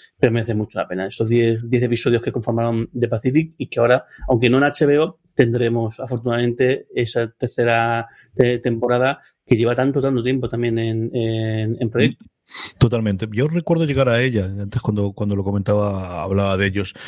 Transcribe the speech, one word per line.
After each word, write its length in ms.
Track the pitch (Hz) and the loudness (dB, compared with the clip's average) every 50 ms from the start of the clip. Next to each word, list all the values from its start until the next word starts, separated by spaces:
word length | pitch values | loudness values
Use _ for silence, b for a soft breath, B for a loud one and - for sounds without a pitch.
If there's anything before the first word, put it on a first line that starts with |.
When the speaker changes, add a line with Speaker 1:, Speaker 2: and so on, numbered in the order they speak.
| B B B B | B B B B
Speaker 1:
pero 120 | - 120 | 2 2
merece 220 | 110 117 107 113 110 | 2 2 0 0 -2
mucho 260 | 107 107 - - 98 | -2 -2 -4 -4 -6
la 80 | - - | -6 -4
pena. 200 | 90 92 95 98 | -4 -4 -4 -4
Estos 200 | - - 113 110 | -4 -2 0 2
diez, 320 | 117 120 117 113 113 110 117 | 2 2 4 2 2 0 -2
diez 200 | 117 123 120 120 | 0 0 0 2
episodios 380 | 120 120 113 - 123 120 113 | 0 0 0 2 2 2 2
que 100 | - 135 | 0 -2
conformaron 580 | - 123 110 - 113 117 117 117 117 113 113 - - 123 | -4 -4 -2 -2 -2 0 0 0 0 -2 -2 -4 -4 -2
The 100 | 117 110 | -2 0
Pacific 480 | 113 110 - 131 131 151 160 160 - - | 0 -2 0 0 2 2 0 0 -4 -10
y 100 | 139 - | -10 -6
que 120 | - 120 | -2 2
ahora, 260 | 117 120 123 131 - B B B B B | 2 4 4 2 0 B B B B B
aunque 220 | 135 113 117 120 | 0 2 4 4
no 80 | 123 135 | 4 4
en 60 | 143 | 2
H 200 | 143 135 - 160 | 2 2 2 2
B 140 | 143 143 147 | 2 4 2
O, 200 | 156 175 - _ _ _ _ | 2 0 -4 _ _ _ _
tendremos 680 | - 131 117 117 120 120 117 117 117 113 110 113 - | 2 2 2 2 0 0 0 0 0 -2 -4 -6 -8
afortunadamente 880 | - 117 123 117 113 127 117 120 120 120 120 123 131 123 135 - - - - | -10 -8 -8 -6 -4 -2 -2 0 0 0 0 0 0 0 0 -2 -6 -6 -4
esa 380 | 127 120 113 - 120 117 113 | -4 -2 -2 -2 -2 -2 -4
tercera 760 | - _ - 117 - - 120 117 113 117 117 117 117 117 113 - b b b b b | -4 _ -6 -6 -2 -2 0 2 2 2 2 0 0 -2 -4 -8 b b b b b
te-, 240 | - 123 120 123 117 | 2 2 2 2 0
temporada 640 | - 123 117 113 120 120 123 123 127 135 139 - b b b b _ | -2 -2 -2 0 0 0 2 2 2 0 0 -2 b b b b _
que 100 | - 123 | 0 2
lleva 200 | 110 120 117 120 | 2 4 2 2
tanto, 260 | 120 131 139 135 147 | 2 0 0 0 0
tanto 220 | 131 139 135 123 113 | 0 0 0 0 0
tiempo 240 | 123 135 131 127 113 | 0 -2 -2 -2 -4
también 300 | - 117 120 117 113 113 | -4 -4 -2 -2 -2 -2
en, 360 | 113 113 110 113 113 117 - | -2 -2 -2 -2 -4 -4 -4
en, 640 | 123 113 113 113 113 110 110 110 110 110 107 117 - | -2 -2 -2 -2 -2 -2 -2 -2 -2 -2 -4 -4 -2
en 100 | 123 110 | -4 -2
proyecto. 360 | 113 120 139 135 - - - - _ _ _ - B B B B B B | 0 0 0 0 -2 -4 -14 -20 _ _ _ -16 B B B B B B
Speaker 2:
Totalmente. 500 | - 117 117 113 110 107 101 92 113 110 | 2 2 2 2 0 0 0 -2 -2 -4
Yo 160 | 104 107 135 151 | -2 -2 0 0
recuerdo 380 | 165 175 165 - 170 165 165 | 0 -2 0 0 0 2 2
llegar 220 | 147 139 135 135 123 | 2 2 2 2 2
a 140 | 117 117 | 2 2
ella, 240 | 127 131 120 107 95 | 2 2 0 0 -2
antes 340 | 95 98 101 101 98 - 117 | -2 -4 -6 -6 -6 -6 -4
cuando, 340 | - - 107 104 101 101 101 | -2 -2 0 0 -2 -2 -2
cuando 220 | - 107 101 101 | -4 -4 -2 -2
lo 80 | 101 95 | -2 -2
comentaba, 800 | 98 101 101 95 - 104 104 104 104 98 95 92 87 90 82 | -2 -2 -2 0 0 0 2 2 0 -2 -4 -6 -8 -6 -6
hablaba 360 | 80 95 98 101 101 98 95 95 | -4 -2 0 0 2 2 2 0
de 100 | 101 98 | 0 0
ellos, 260 | 92 101 98 - - B B | 0 -2 -4 -6 -8 B B